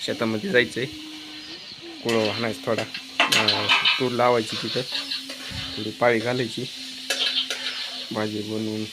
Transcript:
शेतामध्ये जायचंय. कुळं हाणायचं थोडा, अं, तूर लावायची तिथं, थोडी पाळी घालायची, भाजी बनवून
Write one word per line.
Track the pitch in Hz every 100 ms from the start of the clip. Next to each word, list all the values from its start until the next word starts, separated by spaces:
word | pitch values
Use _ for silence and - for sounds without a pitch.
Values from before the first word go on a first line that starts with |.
| -
शेतामध्ये | 110 113 110 101
जायचंय. | 123 120 - 139 - - - - - - - - - 339 339
कुळं | 117 113 107
हाणायचं | 104 117 107 -
थोडा, | 110 110 - - -
अं, | - - 107 101 104 101 - -
तूर | 127
लावायची | 120 120 120 113 110
तिथं, | 117 127 127 - - - - - - 90 - -
थोडी | 107
पाळी | 107 120 113
घालायची, | 117 123 117 - 123 - - - - - - - - - - - - - -
भाजी | 113 107 107
बनवून | 104 110 110 107 107